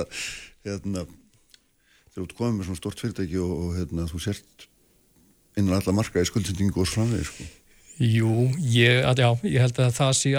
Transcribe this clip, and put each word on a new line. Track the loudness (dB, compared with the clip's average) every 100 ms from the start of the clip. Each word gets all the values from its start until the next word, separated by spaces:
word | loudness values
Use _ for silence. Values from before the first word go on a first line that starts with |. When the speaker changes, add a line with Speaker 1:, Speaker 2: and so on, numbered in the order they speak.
Speaker 1:
að, | -6 -8 -12 -12 -18 -14
hérna, | -10 -8 -6 -8 -8 -14 _ _ _ -20 _ _ _ _ _
þegar | -12
þú | -12
ert | -6
kominn | -4 -2
með | -4
svona | -6
stórt | -8 -6
fyrirtæki | -8 -6 -4 -2
og, | -2
og, | -2 -4 -4
hérna, | -4 -4 -4
þú | -6
sért | -6 -6 -10 _ -20 _ _ _ _ _ _ _ _ -2
innan | 0 2
alla | 2
marka | 0 0 0
í | 0
skuldsetningu | 0 -4 0 0 0
og | 0
svo | 0
framvegis, | 0 0 -4
sko. | -10 -16 -18 _ _ -12 0
Speaker 2:
Jú, | 2 4 4 4 2 2
ég, | 2 4 6 6
að, | 4 4
já, | 4 2
ég | 2 2
held | 2 2
að | 0
það | 2 2 2
sé | 2